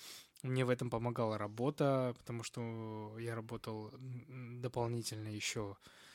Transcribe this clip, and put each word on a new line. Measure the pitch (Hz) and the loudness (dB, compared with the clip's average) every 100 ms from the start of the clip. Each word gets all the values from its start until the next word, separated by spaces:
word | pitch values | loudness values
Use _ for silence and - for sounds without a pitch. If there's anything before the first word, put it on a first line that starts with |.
| - - - - | -16 -14 -18 -6
Мне | 131 127 | 0 4
в | 123 | 6
этом | 123 123 | 4 4
помогала | 113 120 117 113 107 | 2 2 2 2 2
работа, | 104 110 131 147 143 135 127 120 | 0 2 0 4 6 6 4 0
потому | - 120 | -4 -6
что | 113 - 117 113 110 107 107 110 | -4 -4 -4 -4 -4 -6 -6 -6
я | 117 117 | -4 -4
работал, | 113 113 - 110 107 | -4 -6 -4 -4 -6
м, | 123 131 123 120 127 120 123 | -8 -8 -8 -8 -10 -8 -4
дополнительно | 123 123 117 117 110 110 107 | -2 2 2 2 -2 -4 -4
еще. | 107 - 117 101 98 - - - | -2 -2 0 -2 -6 -14 -20 -20